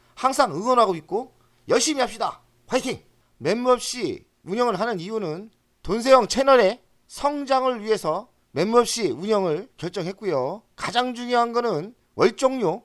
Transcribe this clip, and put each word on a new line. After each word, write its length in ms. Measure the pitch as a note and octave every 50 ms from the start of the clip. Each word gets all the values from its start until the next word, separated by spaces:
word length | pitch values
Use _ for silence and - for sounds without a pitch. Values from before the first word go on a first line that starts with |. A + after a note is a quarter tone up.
| _ _ _
항상 400 | - - C4 C4+ - C4 G3+ C3+
응원하고 400 | D#3+ G#3 B3+ B3+ A#3+ A3 F#3+ F3+
있고 380 | D#3+ D3+ - F3+ A3 C4 - _ _ _ _ _ _ _
열심히 340 | - D#3+ C4 - D#4+ D4 C4+
합시다. 400 | B3 G#3 - - G#3+ D#3+ - - _ _ _ _ _
화이팅! 420 | - A#3 C4 - C4 - - _ _ _ _ _ _ _ -
멤버십 880 | A#2 D#3 G#3 A#3+ B3 B3+ B3 A#3 - - - B3 G#3 C3+ F#2+ - - _ _ _ -
운영을 360 | D#3 G3 A#3+ B3 A#3+ G3 E3+
하는 200 | A3 A#3+ A3+ F3
이유는 500 | E3 G3 A3 A3 G3 D#3 D3+ F3+ G#3+ A3+ _ _ _ _ _ _
돈세영 460 | - - F#3+ A#3 A3+ C4+ C4 B3+ G#3
채널의 520 | - - A#3+ C4+ C#4 C4+ B3 G3+ F#3 A#3 - _ _ _ _ _
성장을 760 | _ - - - C#4+ D4 C#4+ C#4+ C4 C4+ C4 C4 C4 B3 A3 G#3
위해서 460 | A3 A3 - - D#3 D#3 F#3+ A#3+ - _ _ _ _
멤버십 680 | - C3 F3 G#3+ A#3 A#3+ A#3 - - A#3+ G#3+ D3+ A2+ C#3
운영을 480 | F#3 G#3+ A3 G3+ F#3+ E3+ D3+ F3 A#3 - _
결정했고요. 840 | - D3+ E3+ - G3 D#3+ F3+ G3 - A3 F#3+ D#3 C3 B2 C#3+ F#3 A3 - _ _
가장 400 | - - F3 F#3 B3 B3+ B3+ A#3+
중요한 360 | A#3+ B3 A#3+ A#3+ A#3+ A#3 A#3+
거는 440 | A#3 A#3+ A#3+ A#3 F#3 D3 E3+ A3 - _ _ _ _
월종료 720 | - - A#3 A3+ - C4+ B3+ C4+ B3+ G#3+ D#3+ F3 A#3+